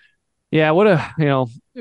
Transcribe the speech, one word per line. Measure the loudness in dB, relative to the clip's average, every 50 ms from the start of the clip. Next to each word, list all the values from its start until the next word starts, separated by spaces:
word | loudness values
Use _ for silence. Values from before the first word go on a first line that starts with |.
| _ _ _ _ _ _ _ _ _ -4
yeah, | -2 0 2 2
what | 2 2 2 2
a, | 2 0 -2 -6 -6 -4
you | -2
know, | 0 0 0 -2 -4 -8 -18 _ _ -16 -12